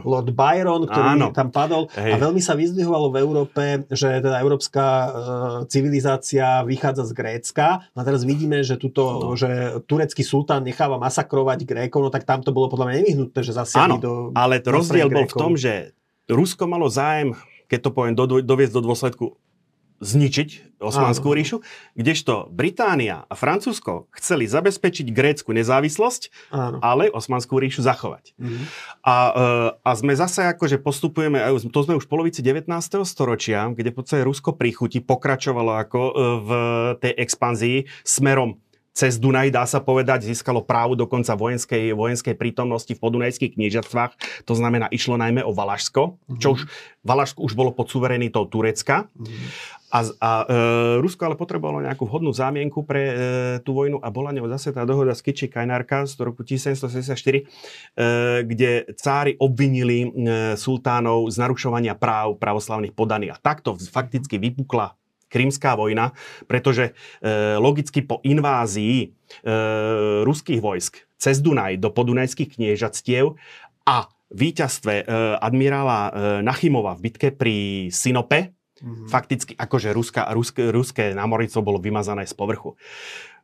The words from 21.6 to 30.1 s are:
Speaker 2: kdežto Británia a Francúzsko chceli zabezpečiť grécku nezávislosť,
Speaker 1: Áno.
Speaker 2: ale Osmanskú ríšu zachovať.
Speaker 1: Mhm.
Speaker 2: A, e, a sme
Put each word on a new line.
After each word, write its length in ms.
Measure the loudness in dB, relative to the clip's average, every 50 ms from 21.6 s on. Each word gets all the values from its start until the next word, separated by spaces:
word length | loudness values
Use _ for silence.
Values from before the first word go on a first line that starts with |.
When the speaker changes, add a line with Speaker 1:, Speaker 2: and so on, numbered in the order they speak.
| -8 -12 -20 -20 -20 -16 _
Speaker 2:
kdežto 540 | -2 0 0 0 0 0 0 -2 -2 -2 -8
Británia 760 | -4 -2 -2 -2 0 0 0 2 2 2 0 0 -2 -6 -8
a 100 | -12 -8
Francúzsko 720 | -2 0 0 0 0 0 -2 -6 -4 -6 -6 -6 -8 -8 _ _
chceli 340 | -10 -2 -2 0 0 0
zabezpečiť 600 | 2 0 2 2 2 0 2 0 -2 0 0 -6 -2
grécku 420 | 0 2 4 4 2 0 -2 -2
nezávislosť, 720 | 0 0 2 4 2 2 2 0 0 0 0 0 0 -4 -10 -14 -18 -20 -18 _
Speaker 1:
Áno. 280 | -4 -4 -4 -4 -4 -2
Speaker 2:
ale 280 | 0 2 4 4 4 2
Osmanskú 480 | 0 -2 -4 -2 -2 -2 -2 0 0
ríšu 260 | 0 0 0 -2 0 0
zachovať. 480 | 0 0 0 -4 -10 -10 -12 _ -20 _
Speaker 1:
Mhm. 260 | _ -10 -10 -8 -8 -10 -12 -12 -16 -16 -18 -20 -2
Speaker 2:
A, 160 | 2 4 6
e, 160 | 6 4 4 4 4 4 4 4 2 2 0 -2
a 140 | 0 _ 0 0
sme 200 | 2 2 0